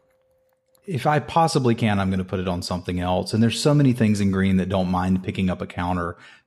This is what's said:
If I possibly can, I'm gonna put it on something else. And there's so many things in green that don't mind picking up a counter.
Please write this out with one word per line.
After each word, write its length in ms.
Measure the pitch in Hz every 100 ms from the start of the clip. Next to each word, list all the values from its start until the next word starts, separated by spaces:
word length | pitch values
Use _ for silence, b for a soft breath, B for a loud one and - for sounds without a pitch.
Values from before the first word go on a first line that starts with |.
| _ _ _ _ _ _ _ _ -
If 220 | 135 151
I 120 | 151
possibly 540 | - 170 165 147 123
can, 260 | 113 113 98
I'm 100 | 95
gonna 160 | 95 92
put 140 | 95
it 80 | 92
on 140 | 90
something 380 | - 90 90 90
else. 340 | 90 92 92
And 80 | 110
there's 180 | 113 -
so 140 | 151
many 200 | 147 135
things 260 | 123 110 101
in 120 | 101
green 260 | 95 95 95
that 120 | 92
don't 200 | 95 90
mind 340 | 90 92 92
picking 260 | 107 101 92
up 120 | 85
a 40 | -
counter. 520 | - 90 90 85 - B B